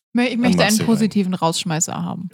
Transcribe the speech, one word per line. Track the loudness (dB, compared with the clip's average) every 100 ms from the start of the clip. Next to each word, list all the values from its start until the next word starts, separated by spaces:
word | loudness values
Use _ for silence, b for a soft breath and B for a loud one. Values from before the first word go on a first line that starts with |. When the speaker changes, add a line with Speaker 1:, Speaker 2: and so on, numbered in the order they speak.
| _
Speaker 1:
mö-, | 0 0
ich |
Speaker 2:
dann | 2
Speaker 1:
möchte | 2 4
Speaker 2:
mach's | 2
Speaker 1:
einen | 0
Speaker 2:
hier | 2
Speaker 1:
positiven | 2 2 0 -2
Rausschmeißer | 0 -2 -2 -4 -4 -4 -4
haben. | -6 -8 -10